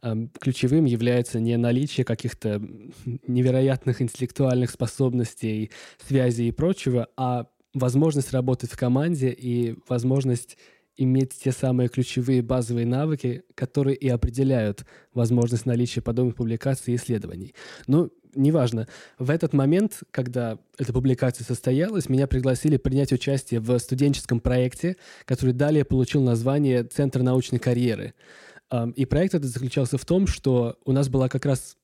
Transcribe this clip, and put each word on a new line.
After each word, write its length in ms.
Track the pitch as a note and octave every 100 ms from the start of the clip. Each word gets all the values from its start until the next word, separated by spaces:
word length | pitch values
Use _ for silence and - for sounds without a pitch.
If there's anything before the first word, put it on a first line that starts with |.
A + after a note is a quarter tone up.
эм, 280 | A#2+ A2 A#2 -
ключевым 460 | - B2+ B2+ D3+ D3+
является 540 | A#2 A#2+ B2 A#2+ A#2
не 160 | A2+ A#2+
наличие 480 | A#2+ B2 C#3+ - B2+
каких-то, 440 | A#2 A#2+ - A2
м, 440 | G#2 G#2 G#2 G#2+ - C3 B2 -
невероятных 760 | B2 B2+ B2+ C3+ C3 - A#2+
интеллектуальных 680 | A#2+ - B2 - C3 B2 B2
способностей, 1000 | - A2+ - C3+ B2 A2+ - A2+ G#2+ G#2+ - - - -
связей 400 | C3+ B2+ A#2 A#2
и 40 |
прочего, 580 | - E3 F#3+ C#3 B2 A2+ -
а 300 | C3 B2 A#2 _ _
возможность 580 | C3+ B2+ B2+ D#3+ C#3+ C3+
работать 400 | C3 B2+ B2+ A#2+
в 60 | -
команде 540 | B2+ B2+ D#3+ D#3+ C3
и 440 | A#2+ B2+ A#2+ A#2 A2+ -
возможность 680 | B2 B2 C3+ C3 A#2+ - - - _ _ -
иметь 380 | C3 C3 C3
те 180 | - C#3
самые 380 | B2+ C3 B2+ B2
ключевые 520 | - B2 - B2 C3
базовые 440 | A#2 B2+ A2+ A#2+ A#2
навыки, 580 | B2+ D#3 D3 B2+ A#2+ -
которые 440 | - C3+ - C3+ C3+
и 100 | C3+
определяют 760 | A#2+ B2+ A#2+ C3+ B2+ G#2+ G2+ - - _
возможность 520 | B2 A#2 A#2+ A#2 A#2 C3
наличия 360 | A#2+ A#2+ -
подобных 340 | - A#2 B2+ A2+
публикаций 580 | A2+ A2+ C#3 C3+ -
и 40 | A#2+
исследований. 560 | - A2+ F2+ F2 G#2+ - - - -
Ну, 260 | D3 F3 _ _
неважно. 540 | C#3 C#3 D#3+ B2 A2+ A#2 - - _
В 120 | B2+
этот 240 | E3 E3
момент, 500 | C#3 C3+ F3 G#3+ - -
когда 460 | - B2 B2 A#2 A2 _ -
эта 160 | A2+
публикация 500 | A#2+ C3 B2+ C3 -
состоялась, 640 | A#2 B2 - C3+ F3+ G#3 -
меня 200 | C3 C#3
пригласили 500 | C3 C3 B2+ D#3 C#3+
принять 340 | - C3 C#3
участие 480 | B2+ - C#3 - A#2
в 180 | A2 B2
студенческом 600 | - C3 C#3+ C#3 - A#2+
проекте, 560 | B2 B2+ B2+ - F3 F3+ - - -
который 280 | B2+ B2+
далее 300 | B2+ D3 D3+
получил 380 | C#3 C3 B2+ D3
название 640 | B2+ A#2 A#2+ C#3+ C#3+ B2
«Центр 400 | A#2+ - C#3+ B2+
научной 360 | B2+ B2+ B2 B2
карьеры». 540 | B2+ A#2+ B2 G2+ G2+ - - - - - _
Ам, 220 | B2 A#2
и 140 | A#2+ C3
проект 300 | C#3+ F#3+ E3+
этот 140 | C3+
заключался 480 | A#2 B2+ - B2+ C3+
в 80 | -
том, 220 | F3+ G3
что 500 | - C3+ B2 A#2 - -
у 60 |
нас 160 | C3 C#3
была 220 | C3 B2+
как 160 | B2+ C#3+
раз 320 | C3 - -